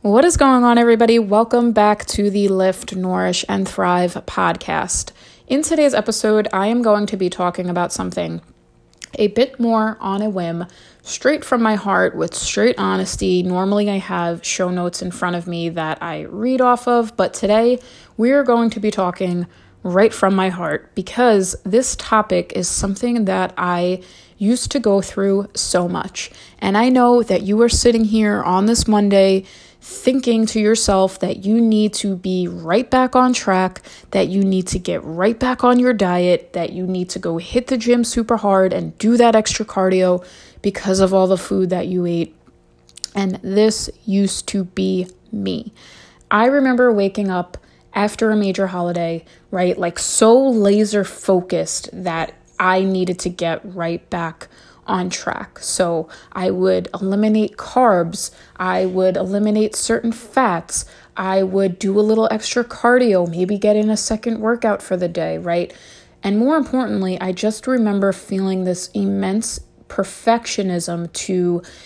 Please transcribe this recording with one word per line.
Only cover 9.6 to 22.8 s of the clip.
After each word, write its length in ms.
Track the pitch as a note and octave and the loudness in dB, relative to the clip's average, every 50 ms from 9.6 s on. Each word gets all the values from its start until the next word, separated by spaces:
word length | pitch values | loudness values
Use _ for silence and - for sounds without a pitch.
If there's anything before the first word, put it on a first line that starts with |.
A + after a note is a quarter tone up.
| A#3 A#3 A3+ A3 G#3+ A3 G#3+ - | 0 0 2 2 0 -2 -4 -6
on 220 | - G3 G3 G3 G#3 | -6 -6 -4 -2 -4
a 60 | G#3+ | -4
whim, 340 | G3 F#3+ F3 E3+ E3 E3+ - - - - - - - _ _ | -4 -4 -4 -4 -6 -6 -8 -10 -12 -20 -20 -20 -20 _ _
straight 420 | - - - - C4 D4+ D4 - | -14 -14 -2 0 0 0 0 0
from 160 | - C4+ A#3+ | -2 0 2
my 140 | A#3 A3 A3 | 4 2 2
heart 400 | G3 G3 G3+ F#3+ F#3 F#3 F3+ - | 2 0 0 2 2 2 0 0
with 180 | E3+ D#3+ E3 - | -2 -6 -6 -6
straight 460 | - - - - G3+ G#3 B2 - - | -6 -6 -4 -2 2 2 2 2 0
honesty. 640 | G3 F#3+ F#3+ F#3+ F#3 F#3 - - G3+ F#3+ F3+ F3+ F3+ | -2 -2 0 -2 -2 -4 -6 -4 -2 0 0 0 0
Normally, 480 | F3+ F3+ F3+ F#3+ G3 G3+ G#3 G#3 G3+ | 0 -2 -2 0 0 0 0 0 0
I 80 | G3+ G3 | -2 -4
have 440 | F#3+ - F#3 F3+ F3 E3+ E3+ E3+ - | -4 -4 -4 -4 -2 -4 -4 -6 -6
show 280 | - - - F#3 F3+ | -8 -4 -4 -2 -2
notes 320 | F3+ F3+ F3 F3 F3 - F#3+ | -2 -2 -4 -4 -6 -6 -10
in 80 | F3+ | -10
front 240 | F3 - F#3 F3+ F3 | -8 -6 -4 -4 -4
of 100 | F3 E3+ | -4 -6
me 240 | F3+ E3+ E3+ E3+ E3+ | -6 -6 -6 -6 -6
that 320 | D#3+ E3+ D#3+ D#3 D#3 - | -4 -4 -6 -6 -6 -6
I 200 | - E3+ D#3+ D3+ | -8 -10 -8 -10
read 400 | D#3 - - G3+ A3 B3+ C4 B3+ | -10 -10 -8 -4 -2 0 2 2
off 260 | B3+ B3 B3 A#3+ - B3 | 4 4 2 2 2 0
of, 280 | A#3+ A#3+ A#3 A3 - | 2 2 0 -2 -2
but 200 | - F#3+ - - | -2 -2 -2 -2
today 420 | - - G3 G#3 A3 A#3 A#3+ B3+ B3 - - - - - - _ - | -4 0 2 2 4 4 2 2 0 -4 -16 -20 -20 -20 -20 _ -2
we 140 | A3 A#3+ | 2 4
are 120 | C4+ C#4+ C#4 | 4 4 4
going 280 | B3 A#3+ A#3 A#3 A3+ | 4 2 2 2 0
to 80 | - G#3+ | -2 -2
be 100 | G3+ G#3+ | -4 -2
talking 560 | G3+ - F#3+ F3+ F3 - F#3+ F3+ F3 F3 F3 F3 _ - - - _ _ - | -2 0 -2 -2 -2 -4 -4 -2 -2 -4 -6 -6 _ -20 -20 -20 _ _ -8
right 280 | F3+ F3 F#3 G#3 A3 | -2 2 4 4 4
from 220 | G#3+ - - F#3+ G3 | 4 2 0 2 2
my 160 | F#3+ F#3 F#3+ | 2 0 0
heart 460 | F3+ F3+ F3 D#3 D3 - - _ _ | -2 -4 -6 -4 -6 -6 -8 _ _
because 600 | - F#3 - - - B3 B3 A3 G3+ F#3+ F3+ - - _ | -8 -8 -6 -2 2 4 4 4 4 2 0 -6 -8 _
this 320 | G3 F#3 A#3 C4 - - - | 0 0 0 0 0 -6 -8
topic 560 | - - A#3 G#3+ G#3 G#3 F3+ F3+ F3 - - | -4 0 0 0 2 2 0 -2 -2 -2 -6
is 120 | G3 F3+ - | -6 -6 -4
something 580 | - - | -4 -4